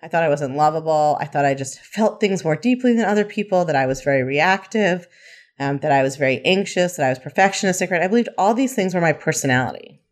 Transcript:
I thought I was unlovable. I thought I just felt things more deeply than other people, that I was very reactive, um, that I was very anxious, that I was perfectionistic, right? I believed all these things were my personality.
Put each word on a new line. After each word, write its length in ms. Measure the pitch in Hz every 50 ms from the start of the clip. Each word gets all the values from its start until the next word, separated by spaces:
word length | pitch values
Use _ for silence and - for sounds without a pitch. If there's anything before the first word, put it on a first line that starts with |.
I 60 | -
thought 160 | 160 - 170 165
I 60 | 156
was 120 | 143 143
unlovable. 760 | 147 131 131 147 151 151 156 160 160 160 156 151 151 151 143 -
I 60 | -
thought 200 | 143 - 151 143
I 80 | 139 139
just 260 | 135 135 127 - -
felt 400 | - - - 202 220 208 - -
things 240 | - 202 196 180 -
more 120 | 165 156
deeply 380 | 156 - 247 254 247 254 247 233
than 120 | 226 226
other 200 | 185 208 208 208
people, 400 | 208 - - 202 202 190 180 175
that 100 | 165 147
I 100 | 135 135
was 160 | 131 131 131
very 220 | - 147 139 135 127
reactive, 840 | 131 135 143 156 185 190 196 - - - 220 208 175 175 180 175 _ _ _ - - - - _ _ _ _
um, 200 | 139 139 143 139
that 120 | 147 151
I 120 | 139 139 135
was 140 | 135 135
very 240 | - 139 131 131 - -
anxious, 520 | - 185 196 202 185 - 190 180 175 180
that 80 | - 147
I 40 | 131
was 100 | 131 131
perfectionistic, 720 | - 147 - - 190 196 196 - - 190 180 - 185 180
right? 100 | 185 170
I 60 | 165
believed 220 | 185 208 240 233 - -
all 160 | - 185 202 233
these 220 | 226 269 254 254
things 180 | - 190 185 175
were 80 | 180
my 120 | 170 160 151
personality. 880 | 156 - 160 151 - - 143 127 127 127 107 - - - - - _ _ _